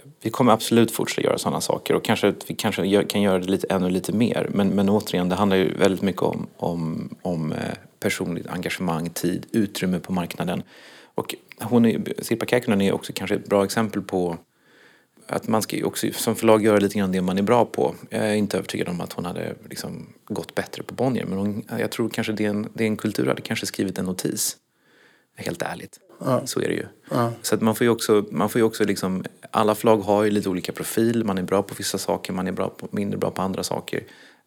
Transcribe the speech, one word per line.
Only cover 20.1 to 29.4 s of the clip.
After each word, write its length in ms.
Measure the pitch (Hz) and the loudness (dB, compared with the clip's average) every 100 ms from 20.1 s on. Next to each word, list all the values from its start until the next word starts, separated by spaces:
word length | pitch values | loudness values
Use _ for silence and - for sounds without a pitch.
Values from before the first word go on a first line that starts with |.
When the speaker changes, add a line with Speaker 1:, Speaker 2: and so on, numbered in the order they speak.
| - | -20
Speaker 1:
gått 300 | - 107 85 | -8 -8 -6
bättre 280 | - - - | -6 -6 -10
på 120 | - | -10
Bonnier, 320 | - 127 117 - | -2 0 0 -2
men 120 | 95 | -2
hon, 260 | 101 104 - 117 | -2 -4 -6 -4
jag 120 | 110 | -4
tror 180 | - 113 | -2 -2
kanske 240 | - 110 | -2 -4
det 120 | 107 | 0
är 40 | 107 | 0
en, 180 | 104 110 | 0 -4
det 100 | - | -2
är 40 | 113 | -2
en 80 | 107 | 0
kultur 300 | 110 98 65 | -2 0 0
hade 140 | - | -2
kanske 240 | - 117 98 | -4 -6 -4
skrivit 320 | - 98 92 | -2 -2 -2
en 60 | |
notis. 520 | 92 92 - - - - _ _ _ _ _ _ _ - | -4 -2 -4 -2 -4 -6 _ _ _ _ _ _ _ -10
Helt 260 | - 85 | -8 -6
ärligt. 360 | - - - - _ - | -6 -8 -12 -18 _ -8
Speaker 2:
Ja. 180 | - 123 127 | 0 0 0
Speaker 1:
Så 140 | - | -2
är 80 | - | -2
det 60 | |
ju. 120 | - - - - | -2 -6 -14 -4
Speaker 2:
Ja. 220 | - 117 117 | 0 0 -2
Speaker 1:
Så 120 | - | -2
att 60 | 107 | 0
man 140 | 110 | 2
får 100 | 110 | 4
ju 60 | 120 | 4
också, 340 | 113 - 107 104 | 2 4 2 2
man 180 | - 104 | 0 0
får 100 | 127 | 2
ju 40 | |
också, 200 | 113 110 | 2 2
liksom, 400 | 104 98 95 92 90 - | 0 0 -2 -2 -6 -12